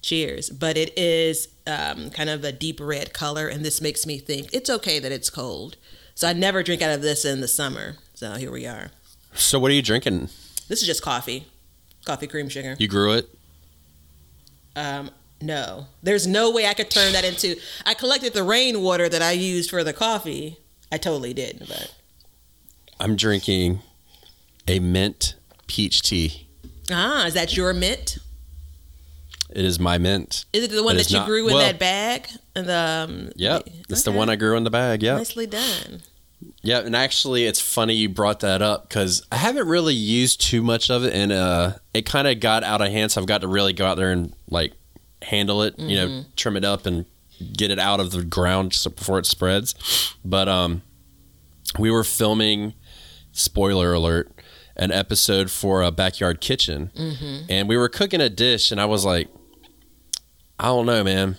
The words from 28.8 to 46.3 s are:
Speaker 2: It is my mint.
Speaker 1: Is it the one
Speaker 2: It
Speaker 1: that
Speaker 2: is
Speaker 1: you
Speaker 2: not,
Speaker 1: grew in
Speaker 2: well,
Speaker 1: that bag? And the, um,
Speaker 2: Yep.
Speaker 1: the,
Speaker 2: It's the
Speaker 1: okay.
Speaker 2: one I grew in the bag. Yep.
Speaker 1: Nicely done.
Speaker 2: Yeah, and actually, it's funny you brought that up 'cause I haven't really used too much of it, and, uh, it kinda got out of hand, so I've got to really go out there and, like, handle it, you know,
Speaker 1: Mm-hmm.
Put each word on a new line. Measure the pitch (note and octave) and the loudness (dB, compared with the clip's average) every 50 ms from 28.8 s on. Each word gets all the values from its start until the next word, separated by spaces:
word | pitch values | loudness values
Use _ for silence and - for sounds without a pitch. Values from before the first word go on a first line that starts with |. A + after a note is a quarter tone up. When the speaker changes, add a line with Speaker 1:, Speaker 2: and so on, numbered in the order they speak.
| - - - - - - - - - - - - - - | -20 -20 -20 -20 -20 -20 -20 -20 -20 -20 -10 -10 -10 -8
Speaker 2:
It | - G2 F#2+ | -2 0 0
is | F#2 F2 E2 | 0 2 2
my | F2+ F2 F2 | 2 2 4
mint. | F2 F2 F#2 G2 G2 - - - - - _ - | 4 4 4 2 0 -2 -4 -8 -8 -8 _ -2
Speaker 1:
Is | G#3+ A#3+ | -2 -2
it | A3 | 0
the | G#3+ G#3+ G#3+ | 0 0 2
one | A3+ - | 2 2
Speaker 2:
It | - | 2
Speaker 1:
that | G#3 | 2
Speaker 2:
is | - | 2
Speaker 1:
you | G3 - | 2 0
Speaker 2:
not, | - | 2
Speaker 1:
grew | - G#3+ A3 A3 | 2 0 0 2
in | A3+ - | 4 4
Speaker 2:
well, | C#3+ C#3+ | 4 4
Speaker 1:
that | - F#3 D#3+ | 4 2 2
bag? | F#3 F#3 F#3+ G3 G#3 A3+ B3 C4 - - - A#3 _ _ _ | 0 0 0 0 0 -2 -2 -4 -6 -12 -20 -20 _ _ _
And | F#3+ F#3 | -6 -2
the, | F3+ F3+ E3+ E3 D#3+ D#3+ D#3+ D#3+ E3 | 0 0 0 0 0 -2 -2 -4 -6
um, | - - - - - | -8 -10 -10 -12 -6
Speaker 2:
Yep. | - F#2 G#2+ D#3 D#3+ - | -2 0 0 0 0 -2
Speaker 1:
the, | - - - - - F#2+ | -8 -18 -20 -10 -4 -2
Speaker 2:
It's | F2+ - | 0 0
the | A2 | 2
Speaker 1:
okay. | G2+ | 2
Speaker 2:
one | G2+ A2 A2+ | 2 2 2
I | A2 | 2
grew | G#2 A2 A2 A2+ | 2 2 2 4
in | A#2 A2+ | 2 2
the | A2+ | 2
bag. | A2 A#2+ B2+ B2 A2+ G#2+ A2 | 2 2 2 2 0 2 2
Yep. | A2+ C3+ | 0 0
Speaker 1:
Nicely | - A#3 - - A#3 A3+ | 0 -2 -6 -6 -8 -8
done. | G#3+ G#3 G#3+ B3+ C4 G3 - - - - F3 - - _ _ _ _ _ _ - - - - - | -6 -4 -4 -2 -2 -4 -4 -6 -10 -16 -18 -18 -20 _ _ _ _ _ _ -20 -20 -20 -6 -2
Speaker 2:
Yeah, | G#2+ A#2+ B2 | 0 0 0
and | G2+ A#2 A2+ | 0 0 0
actually, | A#2+ C3 C3+ - - - C#3 B2+ B2 A#2 | 0 0 2 0 0 0 0 2 2 2
it's | A2 G#2 - | 2 2 0
funny | - - - A#2+ A2+ A2+ A2+ | -2 0 0 0 2 2 2
you | A2 G#2+ G#2 | 2 2 0
brought | F#2 G#2 G#2 G2+ G#2 - | 2 2 2 2 2 0
that | - G2+ F#2+ F#2+ | 0 0 2 2
up | G#2 G#2 G#2 - - - | 2 2 0 -2 -6 -6
'cause | - A2 G2 F#2 F2+ - - _ | -2 -2 0 0 0 -2 -4 _
I | G#2+ | -2
haven't | A#2+ D#3+ A3+ C4 C#4+ A3+ | 0 0 0 0 0 0
really | D#3+ E3 F3 E3 D#3+ C#3 | 2 2 2 2 2 0
used | A#2 G#2+ G#2 A2+ A#2+ B2+ B2 - - | 0 0 2 2 2 4 2 2 2
too | - - - A#2 A2+ | 2 2 2 2 2
much | A#2 A#2 A#2 - - | 2 2 2 2 2
of | B2 B2 B2+ | 2 2 2
it, | B2+ - | 0 2
and, | F#2+ G2+ G2+ | 2 2 2
uh, | G2+ F#2+ F#2 F#2 F2 E2+ F2 F#2 G2 - - _ - | 2 2 2 2 2 2 2 0 -2 -6 -12 _ -4
it | A2 A2 | -4 -2
kinda | - - C#3+ C#3 C#3+ B2 | 0 0 2 2 2 2
got | A2 G#2+ A2 A2 A2+ A2 | 2 2 2 2 2 2
out | G2 G#2+ G#2+ | 0 2 2
of | G#2 G2 | 2 2
hand, | G2+ G#2+ G#2+ G#2 | 2 0 0 2
so | - G#2+ | 0 0
I've | F#2+ | 0
got | G2 G#2 G#2 | 0 0 0
to | F#2 | 0
really | F#2 F#2+ G2+ G2+ G2 F#2+ | 2 2 4 4 2 2
go | F2+ G2 | 2 2
out | F#2+ F2+ | 2 2
there | E2+ F#2+ F#2 | 2 2 2
and, | F2+ F2 F2 - - - - - | 2 2 0 -2 -6 -14 -10 -4
like, | - E2+ D#2+ B1+ - - _ _ _ - _ _ _ _ - | -2 -2 -2 -2 -6 -14 _ _ _ -20 _ _ _ _ -6
handle | - G#2+ G#2 G2+ G2+ G2+ G#2 G#2+ | -2 0 0 2 2 2 0 0
it, | G#2+ - | 0 -2
you | - - G#2 G2 | -6 -4 -2 0
know, | G2 F#2 | 0 0
Speaker 1:
Mm-hmm. | F2+ E2+ E2+ E2+ - | 0 -4 -8 -12 -10